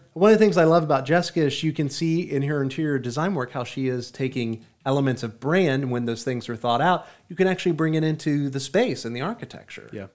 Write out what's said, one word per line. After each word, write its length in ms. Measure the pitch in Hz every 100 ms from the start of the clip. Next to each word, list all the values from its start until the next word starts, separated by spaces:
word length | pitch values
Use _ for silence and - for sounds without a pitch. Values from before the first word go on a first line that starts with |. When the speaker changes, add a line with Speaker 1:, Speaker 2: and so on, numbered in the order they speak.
| _
Speaker 1:
One 200 | 160 202
of 60 | 220
the 60 |
things 120 | 214 175
I 80 |
love 200 | 160 170
about 200 | 156 135
Jessica 360 | 131 170 175 -
is 220 | 147 -
you 80 | 160
can 180 | 151 147
see 300 | - 165 165
in 220 | 175 143
her 200 | 139 151
interior 360 | 135 135 156 139
design 360 | 120 120 175
work 160 | 175 123
how 140 | 131
she 240 | 120 - 131
is 220 | 127 113
taking 520 | - 135 127 117 110 - _ 135
elements 360 | 139 139 120
of 160 | 113 107
brand, 500 | 135 180 175 135 135
when 140 | 123
those 180 | 117 113
things 260 | - 123 113
are 60 | 113
thought 240 | 120 120
out, 260 | 160 175 - - _
you 60 |
can 140 | 175 190
actually 240 | 185 185
bring 220 | 156 160
it 100 | 156
into 460 | 156 156 - 147 139
the 100 | 135
space 440 | 135 185 247 139
and 120 | 117 120
the 40 |
architecture. 680 | 151 226 - - - - -
Speaker 2:
Yeah. 140 | 107 95